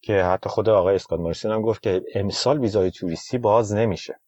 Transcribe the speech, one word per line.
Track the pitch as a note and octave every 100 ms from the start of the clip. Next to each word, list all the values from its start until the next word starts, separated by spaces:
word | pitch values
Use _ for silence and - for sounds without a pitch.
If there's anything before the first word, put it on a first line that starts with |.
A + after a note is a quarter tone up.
که | - G2+
حتی | F2+ F#2+ -
خود | - G#2+
آقای | G#2 F2+ G2
اسکات | - E2
موریسون | E2+ E2 A2
هم | A2
گفت | A2 G#2+
که | G#2+ F#2 - -
امسال | G2 - B2 D3
ویزای | A#2 G2+ F#2
توریستی | - F2+ D#2+ - B2+
باز | A2+ A2 G#2+
نمیشه. | G#2 A2+ E2 - -